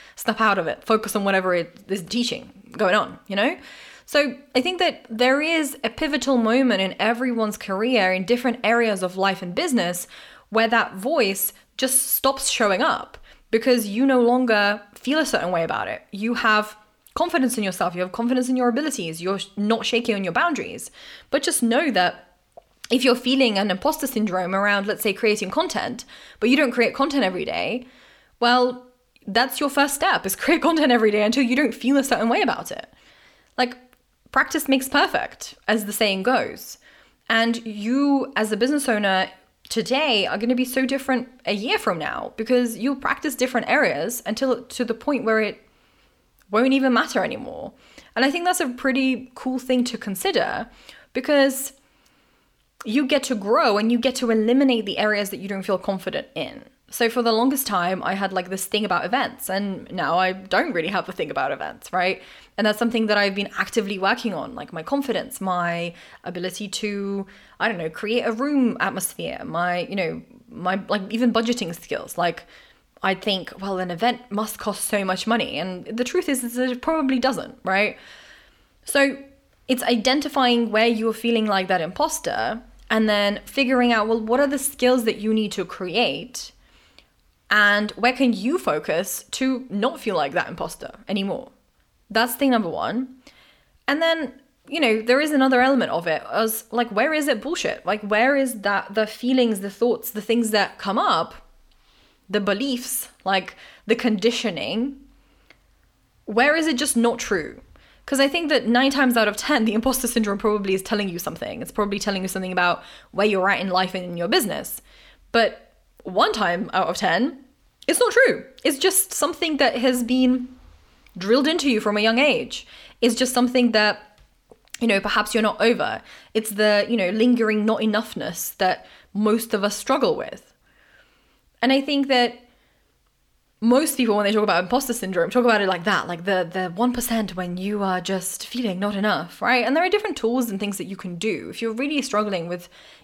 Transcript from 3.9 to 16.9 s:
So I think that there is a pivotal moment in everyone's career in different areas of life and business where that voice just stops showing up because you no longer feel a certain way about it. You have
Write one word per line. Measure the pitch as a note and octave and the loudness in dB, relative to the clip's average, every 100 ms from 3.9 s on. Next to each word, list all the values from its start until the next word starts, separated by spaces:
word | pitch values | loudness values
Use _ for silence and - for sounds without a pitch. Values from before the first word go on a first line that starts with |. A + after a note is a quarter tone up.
| - - | -20 -2
So | D4 C#4+ - - B3+ | 0 0 -2 -4 0
I | |
think | E4+ F4+ | 0 0
that | F4 - - | 0 -2 -6
there | A3 B3+ C#4 | 0 2 4
is | D#4 E4 C#4+ - | 2 0 0 -4
a | A3 | -6
pivotal | - D#4 D4 C#4 C4 | -2 -2 0 2 2
moment | A3+ B3 B3+ F#3+ | 4 4 4 2
in | F#3+ - | 0 0
everyone's | G#3 A#3 B3+ A3+ G#3+ G3+ | 0 0 -2 0 -2 -4
career | - F#3+ A#3 A#3+ F#3 | -6 -2 0 2 2
in | F#3 F#3 | 2 0
different | A#3+ B3 A#3 | 0 0 0
areas | G#3 A#3 A3+ F#3+ | 2 2 2 0
of | F#3 F#3 | -2 0
life | G3 F#3+ | 0 0
and | F3 | -4
business | G3+ E4+ A#3+ F3 F3+ - - - - - | -4 0 2 0 -4 -10 -16 -20 -20 -4
where | G#3+ A3+ | 0 2
that | A#3 - F#3+ | 2 0 -2
voice | A#3 D#4+ G3+ G3 - - _ - | -2 2 0 0 -6 -8 _ -4
just | C4 D4+ - - | -2 0 -2 0
stops | C4+ C4+ - | 0 0 -2
showing | - G#3+ F#3+ | 2 2 2
up | D4 - - - - - _ | 0 -2 -6 -18 -20 -20 _
because | A3+ B3+ B3 G#3 | 0 4 2 2
you | G#3 C4+ | 2 4
no | B3+ | 6
longer | A#3+ B3+ B3 G#3+ G3+ G#3 - | 4 4 4 4 2 0 -8
feel | - - D#4 | -8 -2 0
a | C#4+ | 0
certain | - F3 | 0 0
way | F3 | 0
about | E3 G#2+ F#2+ | 0 -2 -4
it. | - _ | -8 _
You | G3 A3+ A#3+ | -6 -4 0
have | A3+ G#3+ G#3 - _ | 2 2 0 -8 _